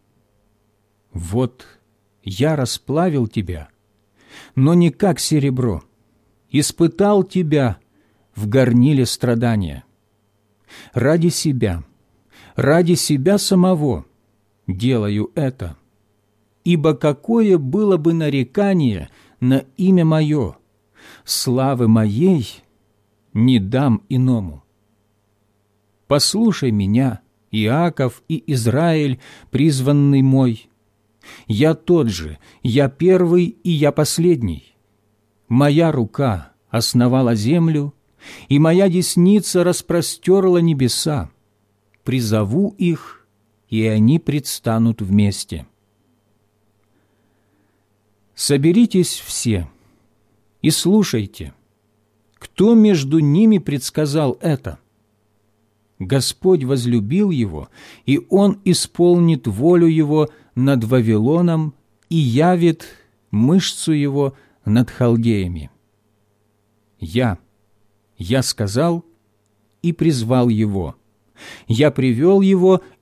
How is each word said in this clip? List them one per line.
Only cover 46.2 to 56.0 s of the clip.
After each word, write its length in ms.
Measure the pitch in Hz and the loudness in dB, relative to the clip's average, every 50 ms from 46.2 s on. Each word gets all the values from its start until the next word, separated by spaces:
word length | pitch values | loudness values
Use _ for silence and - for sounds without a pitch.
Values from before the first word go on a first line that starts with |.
| _ _ _ _ _ _ _ _ _ _ _ _ _ _ _ _ _ _ _ _ _ _ _ _ _ _ _ _ _ _ _ _ _ _ _ _ _ _ _ _ _ _ _ | _ _ _ _ _ _ _ _ _ _ _ _ _ _ _ _ _ _ _ _ _ _ _ _ _ _ _ _ _ _ _ _ _ _ _ _ _ _ _ _ _ _ _
Соберитесь 840 | - - - 143 143 139 165 175 226 240 220 - 185 175 - - - - | -8 -4 -2 -2 0 2 2 4 4 2 4 2 0 0 0 -4 -10 -12
все 420 | - - - - 120 107 90 82 - - _ _ _ _ _ _ _ _ _ _ _ _ _ _ _ _ _ | -12 -12 -6 -4 -2 -2 -2 -4 -8 -12 _ _ _ _ _ _ _ _ _ _ _ _ _ _ _ _ _
и 80 | - 151 | -2 -2
слушайте, 880 | 156 - - 170 202 220 196 - - 110 101 95 - - 85 67 - _ _ _ _ _ _ _ _ _ _ _ _ _ _ _ _ | -2 0 0 2 2 2 2 0 -2 -6 -6 -8 -12 -16 -18 -18 -18 _ _ _ _ _ _ _ _ _ _ _ _ _ _ _ _
кто 400 | _ - - _ _ 185 226 233 | _ -20 -20 _ _ 2 4 6
между 420 | 220 214 214 196 156 135 135 151 160 | 6 6 6 4 2 0 0 0 2
ними 400 | 151 143 143 180 226 220 214 185 | 2 2 2 4 4 4 4 2
предсказал 800 | - - 143 135 - - - 151 156 143 139 160 151 131 120 - | 0 -4 -6 -6 -6 -6 -6 -4 -4 -2 -2 -2 -2 -2 -4 -4
это. 360 | - 165 147 - - 95 73 - _ _ _ _ _ _ _ _ _ _ _ _ _ _ _ _ _ _ _ _ _ _ _ | -4 -4 -4 -4 -6 -12 -14 -14 _ _ _ _ _ _ _ _ _ _ _ _ _ _ _ _ _ _ _ _ _ _ _
Господь 680 | _ | _